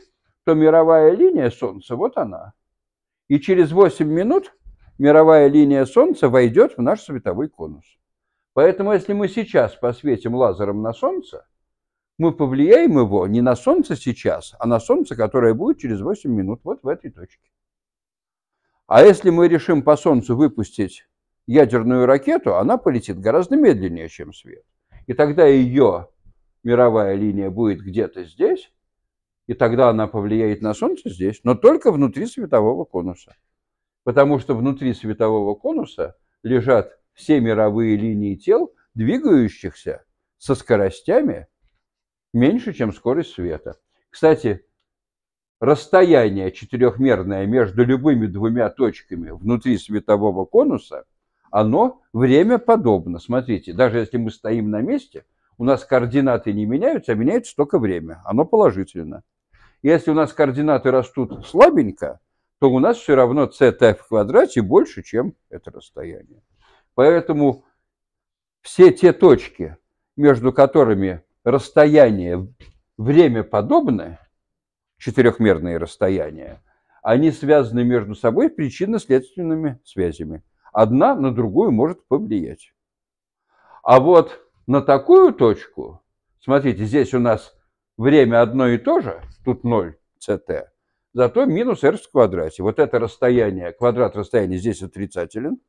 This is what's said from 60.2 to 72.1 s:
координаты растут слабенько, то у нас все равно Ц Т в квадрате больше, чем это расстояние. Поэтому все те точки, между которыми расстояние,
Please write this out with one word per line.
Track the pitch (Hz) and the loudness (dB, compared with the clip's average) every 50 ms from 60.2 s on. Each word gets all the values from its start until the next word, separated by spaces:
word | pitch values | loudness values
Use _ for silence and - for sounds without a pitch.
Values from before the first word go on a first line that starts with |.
| 151 - | -2 -4
координаты | - - 151 135 123 139 147 156 143 127 - 131 | -2 -2 -2 -2 -2 -4 -2 -2 -2 0 0 0
растут | 123 131 120 - _ 139 123 - - - - | 0 0 -2 -4 _ -8 -8 -8 -10 -16 -18
слабенько, | - - 180 269 349 302 175 123 101 - - - 71 64 - _ _ _ _ _ _ _ _ | -6 2 4 4 4 4 0 -4 -4 -8 -10 -12 -12 -12 -16 _ _ _ _ _ _ _ _
то | 143 135 | -2 -2
у | 123 131 | 0 0
нас | 143 220 240 | 0 0 -2
все | 233 - - 143 | -4 -2 0 2
равно | 131 127 117 131 151 - | 2 2 2 0 -2 -4
Ц | - - - 139 120 110 | -4 0 0 0 0 2
Т | - 123 113 101 | 2 2 2 2
в | - _ | 0 _
квадрате | _ 117 107 104 107 151 233 359 - - 123 | _ -4 -2 -2 2 2 2 2 2 -2 -4
больше, | 104 92 135 202 - - - 101 - | -2 0 2 0 0 0 -6 -16 -16
чем | - - 113 135 190 - _ _ _ | -8 -6 -6 -6 -6 -10 _ _ _
это | - 90 - - | -20 -20 -20 -20
расстояние. | - - - _ _ - 95 87 - - - _ _ _ _ _ _ _ _ _ _ _ _ _ _ | -20 -20 -20 _ _ -18 -16 -16 -18 -20 -20 _ _ _ _ _ _ _ _ _ _ _ _ _ _
Поэтому | 123 131 151 170 170 170 - 160 147 143 139 120 - _ _ _ _ _ _ _ _ _ _ _ _ _ _ _ _ _ _ _ _ | 2 2 2 2 2 -2 -4 -4 0 0 -2 -2 -4 _ _ _ _ _ _ _ _ _ _ _ _ _ _ _ _ _ _ _ _
все | _ - - - 185 175 | _ -10 4 6 8 8
те | - - - 175 - | 8 6 4 4 4
точки, | - 196 175 127 - - - - - 85 76 80 _ _ _ _ _ _ _ _ | 6 6 6 6 4 2 -8 -14 -14 -14 -14 -14 _ _ _ _ _ _ _ _
между | - 147 147 135 117 117 131 | 2 2 2 2 4 0 -2
которыми | - - 139 139 - 160 135 113 107 95 95 95 90 82 - _ _ _ _ | 2 2 2 4 4 2 2 2 2 -2 -2 -6 -6 -10 -16 _ _ _ _
расстояние, | 120 127 135 - - _ 160 151 151 151 156 135 117 | -2 -2 -2 -4 0 _ 2 4 6 6 6 6 6